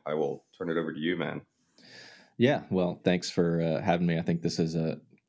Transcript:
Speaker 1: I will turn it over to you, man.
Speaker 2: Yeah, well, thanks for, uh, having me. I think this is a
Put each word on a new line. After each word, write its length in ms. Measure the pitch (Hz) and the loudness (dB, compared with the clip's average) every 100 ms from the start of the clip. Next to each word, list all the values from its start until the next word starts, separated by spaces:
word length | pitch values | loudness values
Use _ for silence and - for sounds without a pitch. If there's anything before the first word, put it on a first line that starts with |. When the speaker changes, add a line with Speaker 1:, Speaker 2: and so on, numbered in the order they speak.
| - | -4
Speaker 1:
I 80 | |
will 320 | 78 71 69 _ - | -2 -2 -4 _ -10
turn 120 | 87 | -4
it 80 | 82 | -2
over 160 | 80 | -4
to 60 | 76 | -4
you, 180 | 80 87 | -2 -2
man. 240 | 73 73 - _ _ _ - - - - - - | -4 -6 -12 _ _ _ -20 -20 -20 -20 -10 2
Speaker 2:
Yeah, 240 | 117 - - | 2 2 0
well, 320 | 92 87 85 | 0 0 0
thanks 260 | 95 90 - | 2 2 0
for, 320 | - 85 85 | 0 2 2
uh, 200 | 82 78 | 2 0
having 260 | - 87 87 | 2 2 2
me. 100 | 82 | 0
I 40 | |
think 200 | 85 85 | 0 0
this 180 | 85 - | 0 0
is 160 | 82 82 | 0 0
a 260 | 80 - - _ | -2 -4 -12 _